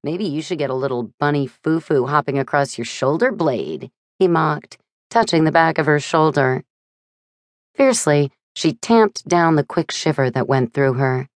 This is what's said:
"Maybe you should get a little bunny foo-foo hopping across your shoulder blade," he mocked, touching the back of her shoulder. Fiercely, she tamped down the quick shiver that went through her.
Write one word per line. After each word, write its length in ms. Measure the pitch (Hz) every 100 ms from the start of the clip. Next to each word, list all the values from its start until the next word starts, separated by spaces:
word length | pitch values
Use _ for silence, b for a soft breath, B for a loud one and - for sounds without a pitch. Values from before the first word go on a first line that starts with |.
"Maybe 220 | 139 175 202
you 160 | 147
should 160 | 156 170
get 100 | 139
a 60 |
little 400 | 131 135 123 113 _
bunny 280 | 147 147 135
foo-foo 600 | _ - 160 - 147 123
hopping 320 | 147 143 139
across 380 | 139 147 139 -
your 80 |
shoulder 480 | 117 - 131 160 247
blade," 580 | 247 160 120 73 78 131 _ _ _
he 100 | 185
mocked, 480 | 170 156 147 - - _ _ _
touching 360 | 226 226 165
the 140 | 156 156
back 180 | 165 165
of 80 | 151
her 120 | 147
shoulder. 640 | - 165 156 147 131 131 - _ _ _ _ _ _ _ _ _ _
Fiercely, 560 | - 269 233 - 147 143 _ _
she 200 | - 160
tamped 520 | - - 226 214 - -
down 280 | 175 165
the 100 | 160
quick 260 | 143 - 160
shiver 400 | - - 147 131
that 160 | 127 123
went 280 | 135 123
through 200 | - 135
her. 360 | 123 135 127 135